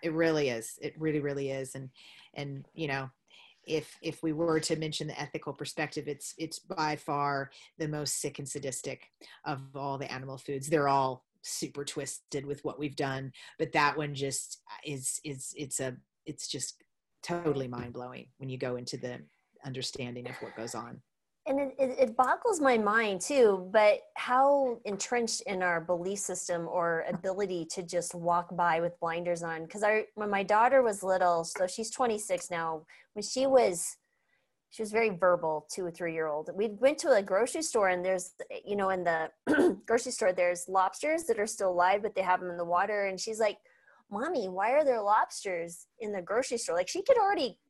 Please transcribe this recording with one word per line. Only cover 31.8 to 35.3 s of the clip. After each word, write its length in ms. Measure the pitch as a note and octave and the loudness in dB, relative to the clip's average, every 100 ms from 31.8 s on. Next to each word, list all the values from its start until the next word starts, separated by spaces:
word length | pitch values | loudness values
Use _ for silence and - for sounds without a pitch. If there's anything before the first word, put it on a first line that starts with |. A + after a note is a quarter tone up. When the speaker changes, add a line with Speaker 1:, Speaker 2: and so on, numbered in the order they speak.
| A3+ | -6
Speaker 2:
twenty-six 600 | - B3 G#3+ - F3+ - | 0 0 0 -2 -4 -4
now, 340 | F3 E3 D#3+ D#3 - _ | -4 -2 -4 -10 -20 _
when 100 | G#3 | -10
she 240 | G#3 B3+ C4+ | -6 0 6
was, 480 | C4 G#3+ E3+ - - _ _ _ _ _ _ _ | 6 6 2 -6 -10 _ _ _ _ _ _ _
she 100 | - | -10
was 100 | G#3+ | -2
very 160 | G#3+ A3+ | 2 2
verbal, 580 | F3 F#3 | 4 4